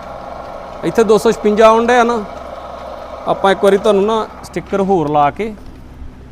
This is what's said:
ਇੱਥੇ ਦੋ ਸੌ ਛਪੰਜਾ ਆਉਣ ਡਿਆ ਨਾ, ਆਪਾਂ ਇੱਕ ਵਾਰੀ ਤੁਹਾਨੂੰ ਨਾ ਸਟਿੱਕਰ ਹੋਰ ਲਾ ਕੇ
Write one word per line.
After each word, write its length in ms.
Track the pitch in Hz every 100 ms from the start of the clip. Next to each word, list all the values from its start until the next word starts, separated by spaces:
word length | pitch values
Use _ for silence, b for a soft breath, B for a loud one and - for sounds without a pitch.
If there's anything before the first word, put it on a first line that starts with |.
| - - - - - - - -
ਇੱਥੇ 200 | 160 196
ਦੋ 140 | 214 214
ਸੌ 140 | 233
ਛਪੰਜਾ 360 | - 214 208 220
ਆਉਣ 200 | 226 233
ਡਿਆ 160 | 247
ਨਾ, 200 | 233 240 196 - - - - - - - - - -
ਆਪਾਂ 240 | 190 196
ਇੱਕ 120 | 190
ਵਾਰੀ 140 | 202 202
ਤੁਹਾਨੂੰ 280 | 214 196 208
ਨਾ 220 | 226 - -
ਸਟਿੱਕਰ 380 | - 180 - 196
ਹੋਰ 280 | 190 185 147
ਲਾ 200 | 151 143
ਕੇ 220 | 135 220 208 - - - - - - -